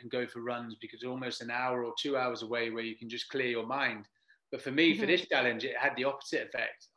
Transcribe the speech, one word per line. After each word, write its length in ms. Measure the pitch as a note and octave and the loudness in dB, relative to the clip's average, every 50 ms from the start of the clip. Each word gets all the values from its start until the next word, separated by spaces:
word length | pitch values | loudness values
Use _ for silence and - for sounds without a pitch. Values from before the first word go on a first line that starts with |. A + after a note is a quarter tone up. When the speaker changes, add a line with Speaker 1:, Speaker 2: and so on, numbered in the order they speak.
Speaker 1:
and 100 | A#2+ A2+ | -8 -4
go 160 | B2+ B2 A#2+ | -4 -2 -2
for 140 | A2 - A#2+ | -4 -6 -6
runs 340 | A#2 B2 A#2+ A#2+ A#2+ A2+ G#2+ - | -4 -4 -4 -4 -6 -10 -10 -12
because 180 | A2+ A2 A#2+ A2+ | -14 -14 -12 -10
it's 60 | A#2+ | -8
almost 340 | B2+ B2+ C3 B2+ B2 A#2 - | -6 -6 -4 -4 -4 -6 -6
an 80 | A#2 A#2 | -6 -4
hour 360 | A#2+ B2 B2+ B2+ B2+ B2 A#2+ | -2 -2 0 0 0 0 -2
or 80 | A#2 A#2 | -4 -4
two 200 | - - C#3+ C#3 | -4 -2 0 0
hours 240 | B2+ B2+ B2 A#2+ A2 | 0 0 0 -2 -2
away 300 | A#2 A2 A#2+ A#2 A#2 A#2 | -4 -2 0 0 0 0
where 120 | A2 A2+ A2+ | -2 -4 -4
you 120 | A#2 A2 | -6 -6
can 100 | - A#2 | -8 -10
just 220 | A2+ A#2+ A#2 - - | -8 -8 -8 -6 -4
clear 180 | - C3+ B2+ | -2 0 0
your 180 | A#2+ A#2+ A2+ A2 | 0 0 -2 -2
mind. 400 | A#2 C3+ C#3 C3+ B2 A2+ G#2 G#2 - _ _ _ _ _ _ _ _ | -2 0 0 0 0 -2 -4 -10 -16 _ _ _ _ _ _ _ _
But 100 | C#3 C3 | -10 -6
for 100 | - C3+ | -4 0
me, 220 | C3 D3+ E3+ E3 - | 4 6 8 8 6
for 80 | G#3 F3 | 6 6
Speaker 2:
Mm-hmm. 80 | C#3+ | 4
Speaker 1:
this 140 | F3+ E3+ - | 4 4 4
challenge, 360 | - D#3 C3 B2+ A#2+ A2+ A2 A#2+ | 4 4 4 4 4 2 0 -2
it 140 | C3 B2 | -4 0
had 180 | A#2+ C3+ C#3+ C3+ | 0 0 2 2
the 80 | B2 B2+ | 2 2
opposite 420 | C#3 C#3 - - - - C3 A#2 | 2 0 -2 -2 -2 -2 -2 0
effect. 400 | - - A#2+ A2 A2 - - - - _ | -2 -2 -2 -2 -4 -4 -8 -18 -18 _